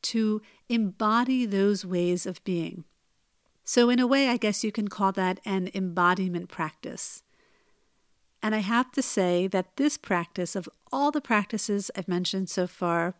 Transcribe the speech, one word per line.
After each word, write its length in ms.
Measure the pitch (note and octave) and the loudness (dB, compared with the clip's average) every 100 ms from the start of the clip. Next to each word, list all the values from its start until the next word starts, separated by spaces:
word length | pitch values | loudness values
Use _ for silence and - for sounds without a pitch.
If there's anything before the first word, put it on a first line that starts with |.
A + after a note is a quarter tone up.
to 380 | - A3+ A3 G#3+ - _ _ | -2 0 0 0 -6 _ _
embody 760 | A#3 G#3 - G#3+ A3+ B3 C4 A#3+ | 0 0 0 2 2 2 0 0
those 380 | G3 G3+ G3+ | 2 2 2
ways 420 | F#3 F3+ F3 F3 - | -2 0 2 0 -2
of 180 | F3+ | -8
being. 400 | - F3 D#3+ - - _ _ _ _ _ _ _ | -4 -2 -4 -8 -16 _ _ _ _ _ _ _
So 260 | - - A#3+ | 0 4 4
in 80 | B3 | 4
a 80 | B3 | 4
way, 220 | C4+ C4+ | 4 2
I 80 | A#3+ | 2
guess 260 | G#3+ G3+ | 0 0
you 80 | A3 | -2
can 160 | G3+ G#3 | -2 -6
call 240 | - G3 | 0 0
that 280 | F#3+ F#3 F#3 | 2 0 -2
an 260 | - F#3+ F#3 | -2 -2 -2
embodiment 760 | G3 F#3 E3+ F3 F3+ F#3+ F3 F3+ | -4 -4 2 4 4 0 -2 -6
practice. 720 | - D#3 - - B2+ - - _ _ _ _ _ _ _ _ _ _ _ _ | -6 -6 -6 -14 -10 -10 -12 _ _ _ _ _ _ _ _ _ _ _ _
And 120 | G#3+ | -2
I 40 | G#3+ | -2
have 340 | G3 A#3 B3+ | 0 0 0
to 100 | - | -2
say 460 | - - F3+ F3 F#3 | 0 2 2 2 2
that 280 | F#3+ F3+ - | 0 -4 0
this 200 | C#4+ - | 0 0
practice, 580 | - F3+ E3+ - F3 | -2 -2 -2 -6 -4
of 140 | G3 E3+ _ _ | -4 -8 _ _
all 180 | C4+ C#4+ | 0 2
the 100 | D4 | 0
practices 680 | - G#3+ G3+ G#3+ - G3+ G3 - | 0 0 0 -4 -2 -2 -2 -6
I've 100 | F#3 | -2
mentioned 420 | F3+ F3+ F#3+ F#3 | -2 -2 -4 -4
so 200 | - F3+ | -2 -4
far 460 | - F3 E3+ E3+ | -2 0 0 0